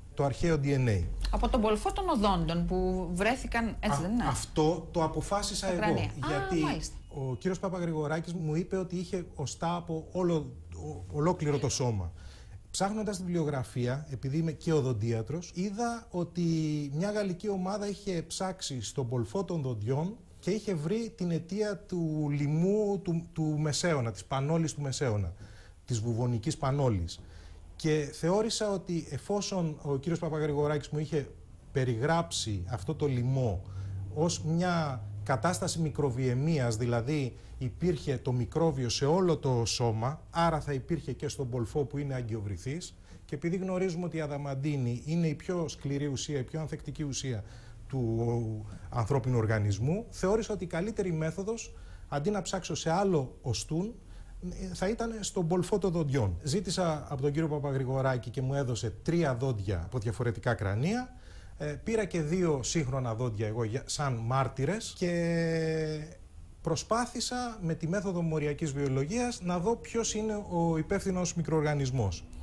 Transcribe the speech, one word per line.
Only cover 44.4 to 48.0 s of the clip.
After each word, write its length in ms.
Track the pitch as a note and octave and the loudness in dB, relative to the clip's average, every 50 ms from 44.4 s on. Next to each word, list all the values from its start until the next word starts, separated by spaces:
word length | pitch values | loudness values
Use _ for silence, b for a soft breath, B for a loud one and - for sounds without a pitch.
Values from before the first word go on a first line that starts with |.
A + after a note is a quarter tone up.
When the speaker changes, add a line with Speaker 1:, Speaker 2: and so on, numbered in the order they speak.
| C#3+ C#3+ C3+ C3+ C3+ D#3 D3 C#3 B2+ A#2+ A#2 A#2 G#2+ | -4 -2 -2 0 0 0 2 2 2 0 0 -2 -2
Speaker 1:
είναι 220 | C#3+ E3 E3+ E3+ D#3 | 0 2 4 4 2
η 80 | C#3+ | 2
πιο 320 | - - - F3+ F3 E3 C#3+ | 0 -2 -2 0 0 0 -2
σκληρή 400 | - - - C#3 C#3 C#3 D3 D3 | -4 -4 -4 -2 0 0 0 0
ουσία, 320 | C3+ A#2+ - - D3 C3+ | -2 -2 -2 -2 -2 -2
η 40 | B2 | -2
πιο 160 | - - D#3+ | -2 -4 -4
ανθεκτική 440 | D#3 C3 D#3+ C#3+ - - B2+ - D#3 | -4 -4 -6 -8 -8 -8 -6 -4 -4
ουσία 400 | C#3+ C3 - - C3+ A#2+ G#2 G2+ B B B B B B B B - | -4 -2 -4 -2 -2 -2 -4 -4 B B B B B B B B -4
του 800 | - C3 | -2 0